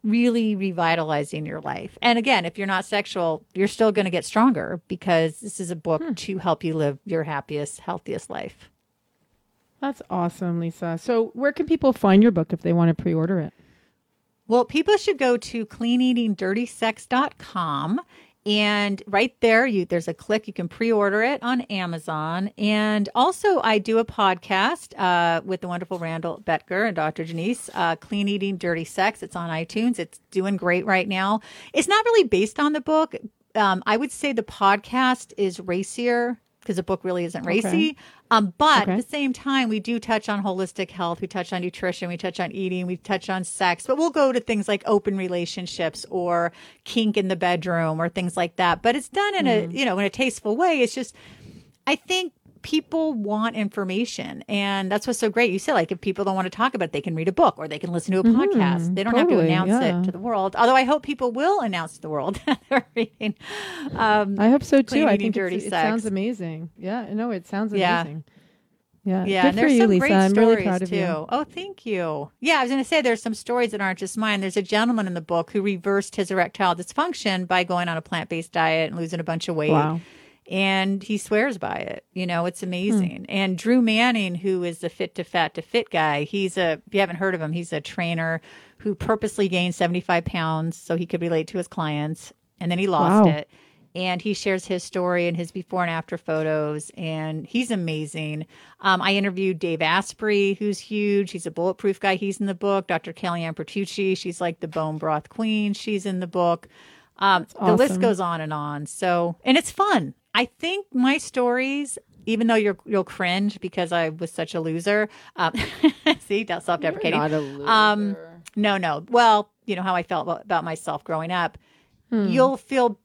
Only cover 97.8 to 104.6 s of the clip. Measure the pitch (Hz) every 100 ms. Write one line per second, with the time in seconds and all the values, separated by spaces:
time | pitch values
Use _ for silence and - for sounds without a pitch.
97.8 | 165 156 151 160 156 151 160 - - _
98.8 | 190 185 185 196 202 185 190 175 180 160
99.8 | 156 180 196 - 214 208 196 196 208 196
100.8 | - 214 208 202 190 180 170 156 175 185
101.8 | 208 190 202 190 196 196 196 180 202 196
102.8 | 185 170 - 165 185 170 165 165 156 -
103.8 | 196 - 190 185 180 170 175 165